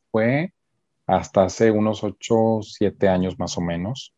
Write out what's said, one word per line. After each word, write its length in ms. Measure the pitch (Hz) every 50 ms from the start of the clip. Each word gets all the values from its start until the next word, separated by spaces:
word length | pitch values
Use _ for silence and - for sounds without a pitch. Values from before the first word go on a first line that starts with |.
| _ _
fue 420 | - 110 110 120 131 147 170 208 - _ _ _ _ _ _ _ _ _ _
hasta 380 | - 92 92 87 - - 101 95
hace 260 | 92 - - 113 113
unos 340 | 107 107 107 110 107 - -
ocho, 560 | 104 - _ - - 117 113 113 113 113 110
siete 480 | 104 - - - 104 98 - - 101 98
años 300 | 92 92 92 92 90 -
más 180 | 90 85 -
o 60 | 92
menos 500 | 87 85 85 85 87 107 135 - - - _